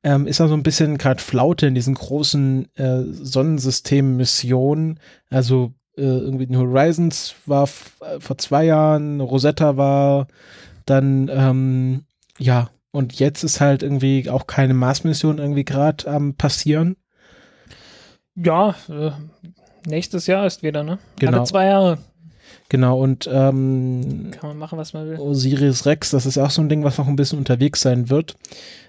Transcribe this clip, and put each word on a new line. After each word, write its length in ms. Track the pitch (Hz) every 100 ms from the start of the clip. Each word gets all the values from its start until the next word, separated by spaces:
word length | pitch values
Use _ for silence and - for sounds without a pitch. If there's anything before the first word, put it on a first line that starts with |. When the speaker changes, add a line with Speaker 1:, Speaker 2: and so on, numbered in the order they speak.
Speaker 1:
Ähm, 240 | 151 139 143
ist 120 | 147
da 60 | 160
so 60 | 151
ein 80 |
bisschen 340 | 151 - 156 147
grad 240 | 139 127
Flaute 460 | - 127 139 175 147
in 80 | 127
diesen 180 | 123
großen, 760 | 131 - 143 147 147 135 131 131 -
äh, 280 | 135 127
Sonnensystem-Missionen. 2000 | 131 156 139 131 151 156 131 127 - 139 135 127 127 - 123 127 135 151 160 160 _ _ _
Also, 440 | 131 123 131 123 - _ -
äh, 60 |
irgendwie 460 | 139 127 - 131 127
den 100 | 127
Horizons 800 | 127 131 156 165 170 - - - -
war 180 | 139
f-, 340 | 139 - - _
äh, 180 | - 143
vor 180 | - 135
zwei 280 | - 143 160
Jahren, 560 | 156 156 151 147 143
Rosetta 560 | 127 131 151 147 151 135
war 500 | 139 139 139 139 139 _ - - - - -
dann, 440 | 135 135 135 135
ähm, 760 | 135 131 131 131 127 127 131 - _ _ _
ja, 320 | 127 123 120 _ _
und 220 | 143 131
jetzt 300 | - 139 143
ist 180 | 160 -
halt 220 | 143 139
irgendwie 460 | 143 139 135 135 131
auch 180 | 127 -
keine 260 | - 135
Mars-Mission 640 | 127 123 139 165 147 160 151
irgendwie 280 | 143 143 139
grad 420 | 135 151 151 -
am 280 | 147 143 139
passieren. 640 | 147 - 156 156 170 185 _ _ _ _ _ _ _ - - - - _ _ -
Speaker 2:
Ja, 400 | 170 165 208 - -
äh, 220 | 147 151 147 156 _ 170 _ _ _ 156
nächstes 400 | 156 175 180 175
Jahr 180 | 185 202
ist 160 | -
wieder, 220 | 156 147
ne? 160 | 151 190 _ -
Speaker 1:
Genau. 180 | 131 139
Speaker 2:
Alle 60 | 123
zwei 200 | 196 190
Jahre. 320 | 196 185 160 - _ - _ _ - _
Speaker 1:
Genau, 320 | 131 127 131
und, 300 | 135 127 -
ähm, 1000 | 135 135 135 131 131 127 127 131 139 -
Speaker 2:
Kann 180 | - 151
man 80 | 151
machen, 200 | 156 160
was 140 | 156
man 140 | 156 156
will. 120 | 160
Speaker 1:
Osiris 680 | 143 143 131 135 143 127 -
Rex, 240 | 151 -
das 160 | 139 131
ist 120 | 131
auch 120 | 139
so 120 | 151
ein 80 | 151
Ding, 140 | 151
was 140 | 147 131
noch 100 | 139
ein 80 | 139
bisschen 220 | 143 151
unterwegs 440 | 135 120 143 -
sein 280 | 135 123 120
wird. 280 | 139 160 - - - - -